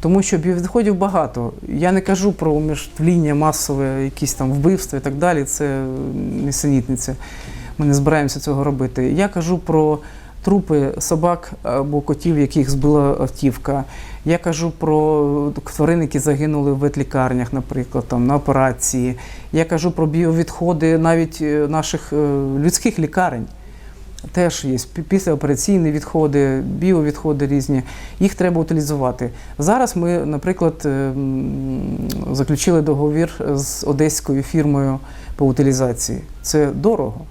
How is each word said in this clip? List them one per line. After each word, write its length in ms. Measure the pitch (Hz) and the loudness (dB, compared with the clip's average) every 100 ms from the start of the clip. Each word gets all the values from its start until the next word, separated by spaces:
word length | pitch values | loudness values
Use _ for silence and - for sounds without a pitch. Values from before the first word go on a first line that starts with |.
тому 220 | 160 190 | 4 4
що 160 | 190 185 | 4 0
біовідходів 560 | 160 180 180 240 214 | 0 0 0 2 2
багато. 580 | 196 196 185 139 120 117 - - | 2 2 0 0 -2 -6 -6 -6
Я 240 | 135 175 | 0 2
не 80 | 190 | 2
кажу 320 | 190 190 196 | 2 2 2
про 200 | 180 160 | 0 0
умерщвління 840 | 151 156 147 - - 160 175 151 | 2 0 -4 -8 0 4 4 4
масове, 680 | 147 156 151 - 139 135 135 | 4 2 0 -2 0 0 0
якісь 300 | 135 135 139 | -2 -2 -4
там 180 | - 131 | -2 0
вбивства 460 | 139 151 185 - 139 | 2 4 2 0 -4
і 40 | |
так 120 | 139 | -4
далі, 300 | 135 175 165 | 0 0 0
це 400 | 135 - 147 135 135 131 139 101 98 - | -2 -2 -2 -2 -4 -4 -6 -6 -4 -4
нісенітниця. 720 | 139 135 147 135 120 127 - 131 - - - - - - | -2 -2 2 2 2 -4 -4 -8 -10 -14 -14 -12 -12 -2
Ми 80 | 147 | 2
не 80 | |
збираємося 460 | 143 139 156 143 143 | 4 4 4 2 -2
цього 240 | - 139 | -2 0
робити. 480 | 139 139 127 117 127 | 0 0 -2 0 0
Я 160 | 147 196 | 2 0
кажу 300 | 180 160 180 | 0 -2 -2
про 400 | - 160 156 151 - - - - | 2 2 2 0 -4 -18 -18 -6
трупи 500 | - 202 - 151 139 - | 2 2 4 2 2 -2
собак 540 | - 165 170 175 - - | -2 0 2 0 -4 -10
або 380 | 110 123 139 147 | -4 -2 0 -2
котів, 380 | 143 147 170 156 | -2 -2 0 2
яких 320 | 139 - 131 | 2 2 2
збила 460 | 139 139 151 143 - | 2 4 4 4 2
автівка. 640 | 131 - 139 - - 139 135 - - - | -2 0 0 0 -4 -4 -4 -10 -14 -8
Я 140 | 147 170 | -2 0
кажу 320 | 170 156 170 | 0 -2 -4
про 800 | 160 160 156 151 151 147 147 143 143 - - | -2 0 2 4 4 2 2 -2 -4 -10 0
тварин, 260 | 151 170 | 2 2
які 160 | 156 147 | 2 0
загинули 540 | 135 147 151 151 143 | 0 0 0 0 0
в 40 | 139 | 2
ветлікарнях, 760 | 143 143 135 139 127 127 120 | 0 0 -2 0 0 0 -2
наприклад, 520 | 131 127 131 123 131 117 | -4 -4 -6 -4 -4 -2
там, 180 | 123 123 | 0 2
на 100 | 143 | 2
операції. 800 | 143 135 131 120 - 127 123 123 - - - | 2 2 2 0 -4 -2 -2 -4 -10 -16 -4
Я 120 | 160 | 0
кажу 260 | 160 165 175 | 0 0 0
про 160 | 170 160 | 0 0
біовідходи 920 | 156 170 165 170 - 175 170 160 160 | 2 2 2 0 -2 -2 2 4 4
навіть, 400 | 165 165 160 - | 4 4 2 -2
е, 240 | 156 147 147 | 0 2 2
наших, 440 | 160 156 160 - | 0 -2 -4 -2
е, 40 | 147 147 139 139 135 | 0 2 0 0 0
людських 380 | 151 - 240 214 | 0 2 0 0
лікарень. 480 | 156 - 180 127 107 - - - - - - - - | -2 0 0 -2 -8 -12 -20 -20 -20 -18 -16 -14 -6
Теж 320 | - 175 - | 0 0 0
є 120 | 139 127 | -2 -2
пі-, 260 | - - | -4 -8
післяопераційні 880 | 156 190 190 147 143 143 - 196 160 | 0 0 2 0 0 0 2 2 2
відходи, 680 | 151 147 165 156 139 139 135 127 | 0 -2 0 2 4 2 2 -2
біовідходи 800 | 139 175 180 151 147 160 143 139 | -2 2 2 2 0 -2 0 2
різні. 360 | 139 131 139 123 - - - | 0 2 0 -2 -12 -14 0
Їх 140 | 190 | 0
треба 260 | - 180 170 | 2 0 0
утилізувати. 680 | 165 160 147 147 131 120 123 117 - - | 0 0 0 -2 -2 -2 -6 -8 -16 -4
Зараз 380 | 147 233 254 - | 2 2 2 0
ми, 300 | 170 175 143 | 0 0 0
наприклад, 560 | 147 180 185 165 160 | -2 -2 0 0 0
е, 40 | 151 | -2
м, 1080 | 135 135 131 139 131 139 135 135 135 - - - - - | 0 -2 -2 -2 -2 -4 -4 -4 -4 -4 -4 -4 -4 -4
заключили 500 | 135 139 156 - 170 | -2 0 0 2 2
договір 580 | 151 143 147 151 165 - - | 4 2 2 2 -2 -2 -4
з 300 | 139 139 - | -2 -2 -6
одеською 580 | - 139 151 147 - 135 | -2 2 2 0 -2 -2
фірмою 560 | 139 165 147 143 135 135 - - - - | 0 0 2 2 0 -2 -8 -16 -12 0
по 100 | 135 | 2
утилізації. 720 | 127 139 131 131 117 - 127 - - | 4 2 4 0 -2 -4 -6 -8 -12
Це 240 | - 151 147 | -2 2 2
дорого. 540 | 135 170 226 127 107 - | 2 2 2 -2 -6 -14